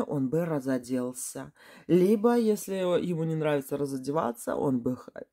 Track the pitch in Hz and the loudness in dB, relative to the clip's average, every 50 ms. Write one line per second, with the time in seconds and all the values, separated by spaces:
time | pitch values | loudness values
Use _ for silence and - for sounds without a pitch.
0 | - - - 143 135 127 143 165 175 165 156 143 127 135 131 127 123 120 131 127 | 2 2 0 0 0 0 0 0 0 0 -2 -2 0 0 -2 -2 -2 -2 -2 -2
1 | 123 123 127 - - - - 139 135 147 - _ - - - - - - 165 180 | -2 -4 -6 -8 -10 -10 -10 -12 -12 -14 -16 _ -20 -20 -20 -14 0 4 4 6
2 | 180 196 226 214 202 240 240 240 226 214 214 208 - - 190 190 185 180 175 156 | 6 6 4 4 4 4 4 4 4 2 2 0 -2 -4 -4 -2 0 2 2 2
3 | - 175 175 156 165 160 160 156 151 151 147 143 135 - 143 139 143 139 135 131 | 0 0 -2 -2 -2 -2 0 0 2 2 2 0 0 -2 -4 -4 -2 -4 -4 -4
4 | 131 135 143 160 190 - - - - - - - - 147 131 120 117 127 127 - | -4 -2 -2 0 0 -2 -4 -4 -6 -4 -2 0 0 0 0 0 0 -2 -4 -4
5 | - - - - - - | -8 -14 -16 -16 -16 -16